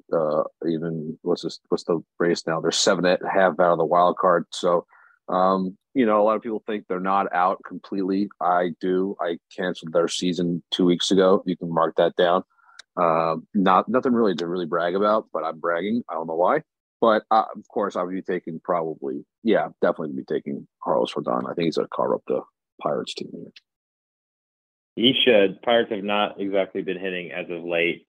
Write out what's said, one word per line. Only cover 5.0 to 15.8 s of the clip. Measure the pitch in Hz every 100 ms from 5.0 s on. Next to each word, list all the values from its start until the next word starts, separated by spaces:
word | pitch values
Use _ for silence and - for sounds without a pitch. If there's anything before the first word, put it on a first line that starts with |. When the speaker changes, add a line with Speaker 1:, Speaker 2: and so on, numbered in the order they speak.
| _ _ -
Speaker 1:
um, | 90 92 95 92 98 _ 139
you | 113
know, | 107
a |
lot | 107 107
of |
people | 117 107 -
think | 107 -
they're | 92
not | 95 98 95
out | 87 92 - -
completely. | 90 - 98 92 95 101 -
I | 87 90 90 80
do. | 92 92 98 101
I | 87 87 _ -
canceled | 92 - 82
their | 85 82
season | - 90 85 87 87 -
two | - 90
weeks | 85 -
ago. | 95 92 101 90
You | 90
can | 87
mark | 82 82 85
that | 85 -
down. | 87 90 - _ _ - - -
Uh, | 85 82 82 80 - 104
not, | 92 92 -
nothing | 123 131
really | 117 110 85
to | 85
really | 90 85
brag | 85 87 92
about, | 104 110 -
but | 85
I'm | 80 80
bragging. | 85 85